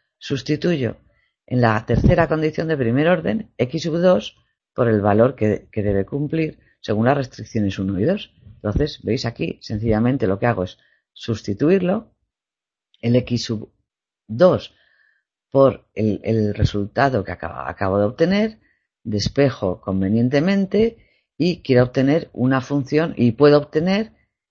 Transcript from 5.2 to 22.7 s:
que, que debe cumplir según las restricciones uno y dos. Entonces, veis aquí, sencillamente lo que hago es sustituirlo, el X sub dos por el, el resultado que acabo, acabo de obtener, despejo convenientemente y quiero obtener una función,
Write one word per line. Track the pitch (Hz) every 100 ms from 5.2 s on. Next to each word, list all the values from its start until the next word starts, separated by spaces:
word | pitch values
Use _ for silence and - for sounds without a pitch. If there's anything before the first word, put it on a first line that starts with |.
| 127 -
que, | 107 - -
que | 110
debe | 101 98 95
cumplir | 143 147 160 156 - _ _
según | - 107 120
las | 143
restricciones | 127 - 110 117 98 95
uno | 95 92
y | 135
dos. | 208 - _ - -
Entonces, | 104 - 151 -
veis | - 113 117
aquí, | - 165 -
sencillamente | - 107 113 107 123 135 95
lo | 101
que | 123
hago | 98
es | 92 - _ _ _
sustituirlo, | - - 107 - 98 147 190 175 214 - _ _ _ _ _ _ _ _ _
el | 117 123
X | 123 120
sub | - 110 117 _ _ _ _ _ -
dos | 113 180 113 - _ _ _ _ _ _ _ _
por | 135 135 - _
el, | - 110 95
el | - 113 104
resultado | 101 98 104 101 - 139 120 87
que |
acabo, | 90 82 65
acabo | 67 87 95 101
de | 104
obtener, | 123 165 202 220 - _ _ _ _
despejo | - 104 - - 139 - 95 87
convenientemente | - 95 95 110 123 143 175 196 190 202 226 - _ _ _ -
y | 170 170
quiero | - 123
obtener | 123 143 135 147 -
una | - 127 135
función, | 127